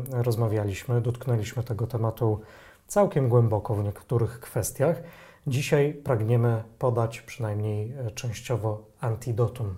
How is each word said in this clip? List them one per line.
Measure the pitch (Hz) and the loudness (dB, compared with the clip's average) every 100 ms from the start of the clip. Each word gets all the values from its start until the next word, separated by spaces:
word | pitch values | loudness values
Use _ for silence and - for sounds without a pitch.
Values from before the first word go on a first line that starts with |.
| 131 | 0
rozmawialiśmy, | 123 120 110 113 107 104 95 - 120 | 0 2 2 2 2 0 -2 0 0
dotknęliśmy | 120 120 127 113 107 120 | 0 -2 0 0 0 -4
tego | 120 104 117 | -4 -4 -2
tematu | 110 113 - 113 104 - - - - - | -2 -2 2 2 0 -4 -20 -20 -20 -2
całkiem | 208 196 151 127 | 2 4 4 4
głęboko | 120 113 107 - 101 | 6 6 2 0 -2
w | |
niektórych | 104 - - 117 110 - | -2 -4 -2 0 0 -4
kwestiach. | - 123 - - 143 165 - - - - 147 | -6 -4 -4 0 0 0 -6 -20 -20 -10 -2
Dzisiaj | 127 - 147 143 | -2 2 2 2
pragniemy | 151 - 117 110 120 117 113 - - | 0 0 0 4 4 4 2 -4 -2
podać | 127 113 113 - | 0 2 0 -4
przynajmniej, | - - 110 104 107 104 110 139 113 | -14 -8 -4 -2 -2 -2 -6 -6 -8
e, | |
częściowo | - 120 101 - 113 110 107 - - | -6 -8 -6 -4 -2 -2 -4 -10 -6
antidotum. | 120 110 123 110 113 - 104 | -4 -2 -2 0 0 0 -6